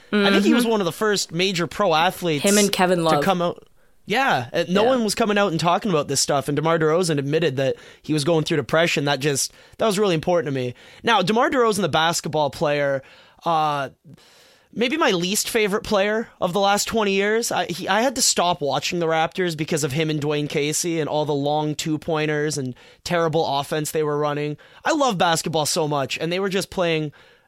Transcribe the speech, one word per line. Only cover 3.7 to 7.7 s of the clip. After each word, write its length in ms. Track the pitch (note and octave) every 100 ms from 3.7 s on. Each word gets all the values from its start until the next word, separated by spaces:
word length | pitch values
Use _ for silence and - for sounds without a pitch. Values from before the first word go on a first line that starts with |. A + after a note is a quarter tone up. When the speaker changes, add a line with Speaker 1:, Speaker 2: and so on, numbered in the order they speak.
| _ _ _ -
Speaker 1:
Yeah, 380 | G#3+ C4+ D#3 A#2
uh, 140 | - E3+
no 160 | F#3+
Speaker 2:
Yeah. 60 | A3+
Speaker 1:
one 140 | C4
was 120 | A3 -
coming 220 | A3+ G3+
out 140 | G3+
and 80 | D#3+
talking 300 | E3 F#3 A3
about 180 | D#3+ C#3
this 120 | C3+
stuff, 260 | - C#3+ C3
and 80 | C#3+
DeMar 220 | D#3 E3
DeRozan 380 | D#3 E3 F3 D3
admitted 380 | C#3 D#3 E3+ C3+
that 180 | C3+